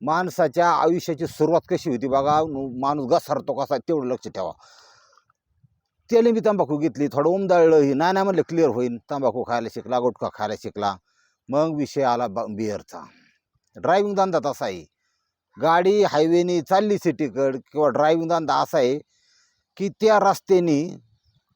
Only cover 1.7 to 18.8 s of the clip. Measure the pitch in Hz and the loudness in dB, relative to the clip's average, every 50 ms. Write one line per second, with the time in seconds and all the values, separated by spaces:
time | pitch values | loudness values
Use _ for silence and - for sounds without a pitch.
1.7 | 180 160 - 170 131 117 113 135 123 135 139 143 151 156 160 160 147 135 135 135 | -4 -4 -2 -4 -4 -4 -2 0 0 0 2 2 2 2 0 -2 -4 -8 -8 -8
2.7 | 123 127 131 139 147 151 135 120 160 170 - - 147 139 - - 131 117 139 - | -8 -4 -4 -2 -2 -2 -2 0 0 0 0 -2 -6 -6 -4 -6 -6 -6 -4 -4
3.7 | 147 127 - - 170 151 131 123 127 113 - 208 - 98 92 85 - - _ _ | -4 -6 -4 -4 -4 -4 -2 -4 -6 -6 -8 -12 -10 -8 -8 -8 -10 -12 _ _
4.7 | _ _ _ _ _ _ _ _ _ _ _ _ _ _ _ _ _ _ _ _ | _ _ _ _ _ _ _ _ _ _ _ _ _ _ _ _ _ _ _ _
5.7 | _ _ _ _ _ _ _ _ 240 233 226 240 226 226 175 214 208 190 170 127 | _ _ _ _ _ _ _ _ 2 4 4 4 2 2 2 0 2 2 0 -2
6.7 | 151 147 151 160 110 131 147 139 - 143 147 160 180 196 196 185 185 175 165 165 | -2 -2 -2 -2 -2 -2 -4 -2 0 0 2 2 2 0 0 2 4 6 6 6
7.7 | 160 156 143 139 139 135 160 180 190 196 190 202 185 165 147 - 160 170 160 139 | 6 6 6 4 2 2 0 0 2 0 0 0 0 0 -2 -2 0 2 2 2
8.7 | 107 120 123 123 120 113 - _ 151 139 139 127 104 123 113 - 117 117 117 110 | 2 0 -4 -4 -6 -8 -10 _ -8 -2 -2 -2 -2 -2 -6 -4 -4 -4 -4 -6
9.7 | - 117 110 104 123 123 123 123 104 - - 98 - - 107 107 107 - - 110 | -10 -12 -8 -4 -4 0 0 -2 -2 -2 -8 -8 -6 -6 -6 -6 -6 -8 -10 -12
10.7 | - 104 104 101 98 90 _ _ _ _ _ _ _ _ _ - 131 143 156 165 | -8 -4 -4 -4 -4 -4 _ _ _ _ _ _ _ _ _ -4 -2 -2 0 0
11.7 | 160 147 143 120 - 143 135 123 120 120 123 113 95 117 113 107 104 101 113 107 | -2 -4 -6 -6 -4 -2 0 0 0 0 -2 -4 -6 -8 -8 -8 -8 -6 -6 -6
12.7 | 101 95 - _ - 85 - - _ _ _ _ _ _ _ _ _ _ _ _ | -6 -8 -10 _ -18 -20 -20 -20 _ _ _ _ _ _ _ _ _ _ _ _
13.7 | _ 113 - 131 170 196 202 208 202 190 196 190 175 156 120 143 127 - 143 110 | _ -6 0 2 2 2 2 0 0 0 0 2 0 -2 -2 -2 -4 -4 -6 -8
14.7 | 95 87 78 - _ _ _ _ _ _ _ _ _ _ _ _ _ 101 123 156 | -8 -8 -12 -18 _ _ _ _ _ _ _ _ _ _ _ _ _ -4 0 2
15.7 | 165 175 180 190 202 208 202 170 - 151 156 165 170 175 175 180 180 175 143 - | 2 2 2 2 2 2 2 2 2 2 2 4 4 2 2 2 -2 -2 -2 0
16.7 | 185 196 208 214 202 180 - 175 143 - 156 135 101 127 139 135 131 131 - _ | 0 0 2 2 -2 0 -2 -4 -2 -2 -4 -6 -2 -2 -2 -2 -2 -4 -10 _
17.7 | _ 139 151 143 117 123 147 156 160 165 165 165 170 165 156 147 139 139 143 - | _ 0 0 0 2 2 2 2 2 0 0 -2 -2 -2 -2 -2 0 -2 -2 0
18.7 | - 160 | 0 0